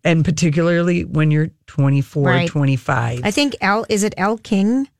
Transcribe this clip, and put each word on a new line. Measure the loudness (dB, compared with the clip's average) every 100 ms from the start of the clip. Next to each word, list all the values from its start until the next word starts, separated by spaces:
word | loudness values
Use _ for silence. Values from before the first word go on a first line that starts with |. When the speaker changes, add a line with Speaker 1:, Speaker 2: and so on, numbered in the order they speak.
Speaker 1:
And | 2 2
particularly | 2 2 0 2 2 2 0 -2
when | -2 0 2
you're | 2 -2 _ -10
twenty-four, | -2 2 0 -2 -2 0
Speaker 2:
Right. | 0 0
Speaker 1:
twenty-five. | 0 0 0 -2 -2 -2 -4
Speaker 2:
I | -2
think | 0 -2 -2
Elle, | -2 -2 -2
is | -2
it | -2 -2
Elle | -4 -4
King | -2 0 2 0 -4